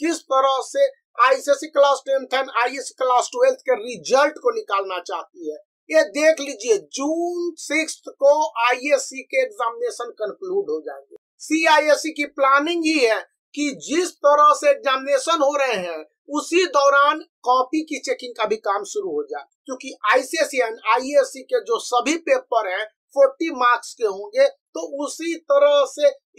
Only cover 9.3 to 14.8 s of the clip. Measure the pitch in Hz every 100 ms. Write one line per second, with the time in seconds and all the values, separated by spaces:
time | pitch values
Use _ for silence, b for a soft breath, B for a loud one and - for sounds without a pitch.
9.3 | 269 254 - 233 233 240 - 240 - 208
10.3 | 165 185 196 151 156 147 - - - _
11.3 | _ - 311 320 302 302 294 320 - 285
12.3 | 302 269 277 302 349 311 311 233 208 -
13.3 | _ _ - 294 262 - 302 359 - 285
14.3 | 294 294 294 294 277